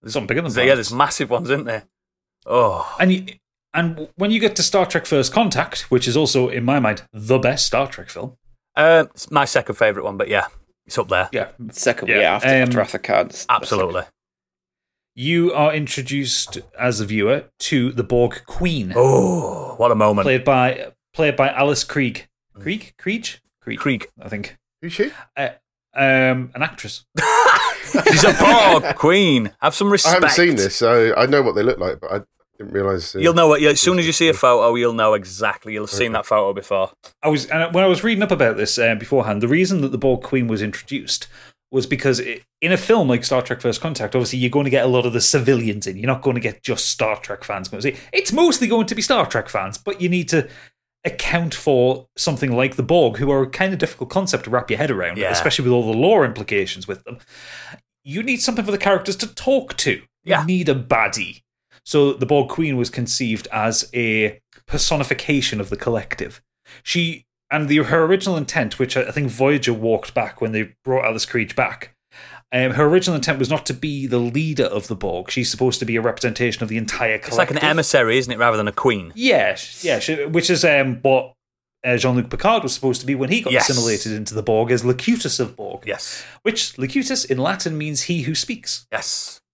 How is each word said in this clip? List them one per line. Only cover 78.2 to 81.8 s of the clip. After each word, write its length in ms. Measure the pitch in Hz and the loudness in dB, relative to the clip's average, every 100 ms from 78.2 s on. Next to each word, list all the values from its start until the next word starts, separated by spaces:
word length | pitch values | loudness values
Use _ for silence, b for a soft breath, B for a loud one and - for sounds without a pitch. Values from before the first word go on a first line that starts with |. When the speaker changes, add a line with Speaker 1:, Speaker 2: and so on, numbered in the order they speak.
| 120 | 0
Speaker 2:
it, 60 | 113 | 0
rather 180 | 120 110 | 2 2
than 120 | 104 | -2
a 40 | |
queen? 400 | - 131 107 85 82 | 0 0 0 -6 -4
Speaker 1:
Yeah, 380 | 131 156 98 95 | 2 2 2 -2
sh-, 280 | - - | -10 -6
yeah, 140 | 170 117 | -2 0
sh-, 280 | - 156 143 | -2 -4 0
which 180 | 165 165 | 0 2
is, 140 | 165 | 2
um, 340 | 165 143 131 117 | 4 4 2 0
what, 320 | 135 131 131 _ _ _ _ _ | 2 2 0 _ _ _ _ _